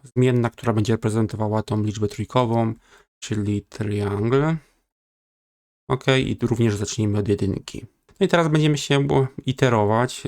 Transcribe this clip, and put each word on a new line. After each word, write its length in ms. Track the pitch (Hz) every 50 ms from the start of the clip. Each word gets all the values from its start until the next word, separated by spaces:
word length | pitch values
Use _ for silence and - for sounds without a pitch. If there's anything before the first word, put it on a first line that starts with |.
| -
Zmienna, 460 | 127 - 123 127 131 123 123 117 117
która 240 | - - - 120 107
będzie 200 | 110 104 - 110
reprezentowała 720 | 110 - 110 104 113 113 104 - 107 110 104 107 110 107
tą 200 | - 113 107 107
liczbę 240 | 107 104 107 107 104
trójkową, 640 | - - 101 - - 127 123 113 117 117 113 113 113 - _ _ - - _ _ _ _
czyli 420 | - - 107 107 101 104 104 101
triangle. 960 | - _ - - 107 104 104 104 101 98 101 101 107 117 135 139 147 160 165 156 - _ _ _ _ _ _ _ _ _ _ _ _ _ _ _ _ _ _ _ _ _ _ _ _ -
Ok, 160 | 131 127 - 135 131 131
i 180 | 135 131 107 -
również 340 | 120 113 117 113 117 113 104
zacznijmy 440 | 101 107 - - - 107 104 101 104
od 80 | 98 107
jedynki. 580 | 101 - 101 98 - - - - - - - - _ _ _ _ _ -
No 60 | 196
i 40 | 180
teraz 180 | - 170 165 156
będziemy 300 | 151 156 151 151 147 139
się 300 | - - 143 139 139 143 147 139 135 127 - - -
iterować, 800 | 135 127 - 139 127 117 110 104 101 110 113 123 123 - - -